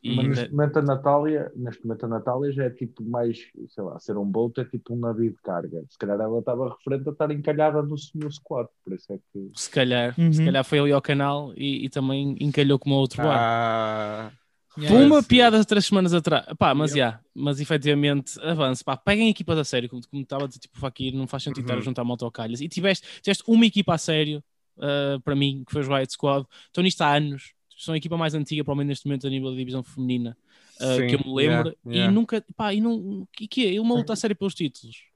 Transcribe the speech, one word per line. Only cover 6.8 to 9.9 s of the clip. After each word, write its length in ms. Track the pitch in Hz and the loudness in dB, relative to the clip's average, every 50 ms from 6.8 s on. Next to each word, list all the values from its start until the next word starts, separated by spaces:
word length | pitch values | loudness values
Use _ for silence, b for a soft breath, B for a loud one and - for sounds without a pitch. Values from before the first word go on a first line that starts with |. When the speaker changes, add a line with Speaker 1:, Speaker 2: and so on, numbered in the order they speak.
| _ - 135 135 135 151 | _ -6 -6 -4 -4 -6
Speaker 2:
a 40 | 147 | -4
estar 180 | - 156 151 | -4 -4 -2
encalhada 520 | 147 143 143 - 151 147 151 156 151 151 147 | -2 -4 -2 -2 0 2 2 2 2 0 -2
no, 120 | 147 151 147 - - _ | -2 -6 -8 -10 -10 _
no 160 | 156 151 147 147 | -8 -8 -8 -10
squad, 360 | - _ - 156 131 120 117 _ _ _ | -12 _ -8 -6 -6 -6 -6 _ _ _
por 100 | - 95 | -12 -12
isso 180 | 90 - _ 101 | -12 -10 _ -12
é 60 | 95 _ _ _ | -12 _ _ _
que 180 | 101 98 98 - | -14 -14 -14 -12
Speaker 1:
Se 160 | - - - | -12 -12 -4
calhar, 440 | - 139 131 127 | 0 2 2 2